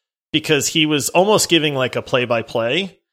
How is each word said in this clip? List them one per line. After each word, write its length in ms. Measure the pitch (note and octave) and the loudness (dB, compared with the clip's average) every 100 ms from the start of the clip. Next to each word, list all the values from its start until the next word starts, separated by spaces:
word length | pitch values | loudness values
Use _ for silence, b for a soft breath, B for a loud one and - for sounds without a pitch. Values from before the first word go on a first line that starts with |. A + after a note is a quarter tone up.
| _ _ _ | _ _ _
because 360 | D3+ D3+ D3 - | -4 0 0 0
he 180 | E3 D#3 | 0 0
was 240 | D3+ - | 0 0
almost 400 | E3+ G3 G#3 - | 2 4 2 4
giving, 240 | E3 D3+ | 2 2
like, 200 | C#3 B2 | -2 -2
a 60 | B2 | -4
play-by-play. 960 | - C3 A#2+ A#2 A2 A#2+ A2+ D#3 F#3+ - _ | -2 -2 0 -2 -2 -4 -2 -2 -4 -12 _